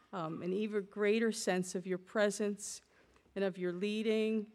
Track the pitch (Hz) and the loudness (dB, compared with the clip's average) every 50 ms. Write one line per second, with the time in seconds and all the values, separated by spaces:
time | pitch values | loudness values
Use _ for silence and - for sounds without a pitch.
0 | - _ - 185 160 160 165 - - 175 185 202 214 214 208 208 190 202 - 208 | -18 _ -6 -6 -4 -4 -4 -4 -4 -2 0 0 -2 0 -2 -2 -4 -4 -4 0
1 | 208 202 214 226 233 226 214 - - 208 180 185 180 185 - 190 180 190 185 180 | 2 4 4 4 4 2 0 0 0 0 2 2 0 -2 -4 -6 -4 -4 -4 -4
2 | 180 - - 226 208 208 202 - 214 202 208 196 - - - - - _ _ - | -4 -4 2 4 4 4 4 0 -2 -2 -2 -4 -8 -10 -12 -12 -16 _ _ -20
3 | - _ _ - _ _ _ 196 196 190 175 180 180 180 175 180 196 208 208 220 | -20 _ _ -20 _ _ _ -2 -2 -2 0 -2 -4 -4 -2 -2 -2 -2 -2 0
4 | 220 226 214 220 220 220 220 220 208 214 - | 0 2 2 2 2 2 2 0 -2 -4 -8